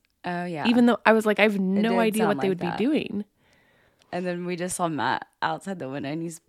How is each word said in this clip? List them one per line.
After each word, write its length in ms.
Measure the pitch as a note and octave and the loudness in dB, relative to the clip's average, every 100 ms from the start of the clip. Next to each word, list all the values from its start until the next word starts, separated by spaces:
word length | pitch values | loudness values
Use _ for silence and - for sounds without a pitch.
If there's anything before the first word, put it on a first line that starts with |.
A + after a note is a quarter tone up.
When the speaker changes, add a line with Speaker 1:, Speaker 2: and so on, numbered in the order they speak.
| _ _ F3+ | _ _ -8
Speaker 1:
Oh, 200 | F3 F3 | -6 -6
yeah. 220 | D#3+ C#3+ | -4 0
Speaker 2:
Even 180 | B3 A#3+ | 4 4
though 120 | A3 - | 4 4
I 80 | |
was 120 | A3 G#3+ | 4 4
like, 140 | G#3 | 4
"I 40 | |
have 120 | G#3+ G3+ | 4 4
Speaker 1:
It 60 | |
Speaker 2:
no 200 | F#3+ G3 | 0 2
Speaker 1:
did 180 | A3 A#3 | 2 2
Speaker 2:
idea 220 | A3 G#3+ | 2 2
Speaker 1:
sound 40 | A3 G#3 | 0 0
Speaker 2:
what 40 | |
they 80 | G3 | 0
Speaker 1:
like 100 | F3 | -2
Speaker 2:
would 0 | |
Speaker 1:
that. 180 | F3 - | -4 -2
Speaker 2:
be 80 | A#3+ | 0
doing." 400 | C#4+ - G3+ - _ _ _ _ _ _ _ - | 0 -2 -8 -10 _ _ _ _ _ _ _ -10
Speaker 1:
And 140 | F3+ F3+ | -8 -6
then 200 | F3 F3 | -6 -6
we 100 | F3 | -4
just 200 | F3+ - | -6 -2
saw 120 | F3 | -2
Matt 360 | D3 A#2+ A2+ - - | 0 -2 -2 -6 -6
outside 380 | - D#3+ G3 F#3 | -4 -4 -6 -8
the 100 | C3 | -8
window, 200 | C#3 C#3 | -6 -6
and 120 | D#3 | -6
he's 180 | E3 D#3+ | -6 -10